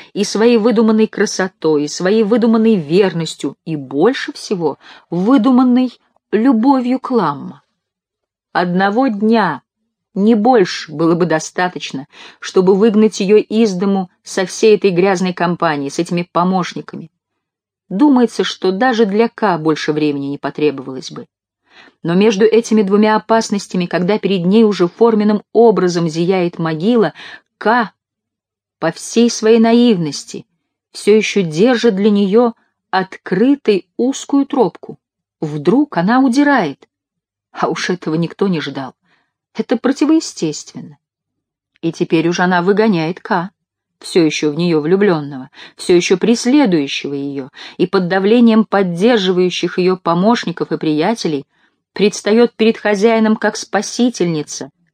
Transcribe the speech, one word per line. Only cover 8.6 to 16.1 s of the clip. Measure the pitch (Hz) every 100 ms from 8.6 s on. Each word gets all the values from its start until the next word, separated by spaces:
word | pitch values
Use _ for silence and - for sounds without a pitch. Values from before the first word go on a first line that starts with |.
| 180 175 202 214 269
дня, | 202 214 226 180 131 _ _ _ _ _
не | 190 208
больше, | 220 233 247 175 - -
было | 147 165
бы | 170
достаточно, | 175 156 - - 180 - - 135 143 - - -
чтобы | - 190 185
выгнать | 196 226 208 220 -
её | 190 214
из | - 220 220
дому | 180 196 196 180 _
со | - -
всей | 185 - 220 208
этой | 196
грязной | 175 196 180 185
компанией, | 175 175 170 165 143 143
с | -
этими | 170